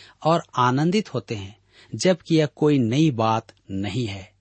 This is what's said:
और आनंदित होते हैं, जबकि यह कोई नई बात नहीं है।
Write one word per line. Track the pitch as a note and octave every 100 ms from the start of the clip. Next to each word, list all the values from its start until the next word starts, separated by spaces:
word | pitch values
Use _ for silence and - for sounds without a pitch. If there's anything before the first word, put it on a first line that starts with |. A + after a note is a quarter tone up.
| - _
और | D#3 E3 - B2
आनंदित | B2 C3 E3 G#3+ -
होते | B2 - G#2+
हैं, | G2 - _ _ - A2+
जबकि | F#3 F3+ - D#3+
यह | D3
कोई | - D3+ C#3+
नई | A2 C3 D#3+
बात | A2+ A2 A2+ - _ -
नहीं | G2 G2+ A2 G#2+
है। | G2 F#2 _